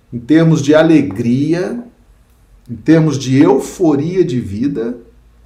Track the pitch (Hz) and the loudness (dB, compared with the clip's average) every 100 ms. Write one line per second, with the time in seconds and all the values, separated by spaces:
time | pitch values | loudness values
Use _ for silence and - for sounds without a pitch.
0 | _ 120 - 160 165 143 131 156 160 156 | _ -12 0 2 4 2 2 2 4 2
1 | 101 101 117 127 151 175 196 240 - _ | 2 -4 -2 0 0 -2 -4 -8 -14 _
2 | _ _ _ _ _ _ - 107 - 160 | _ _ _ _ _ _ -16 -8 2 2
3 | 156 127 123 131 175 226 - - 170 139 | 2 -2 -2 2 4 2 -2 -2 0 0
4 | 160 185 156 123 95 104 139 110 113 - | -2 -2 -2 -2 -6 -6 -6 -4 -8 -10
5 | - _ _ _ | -16 _ _ _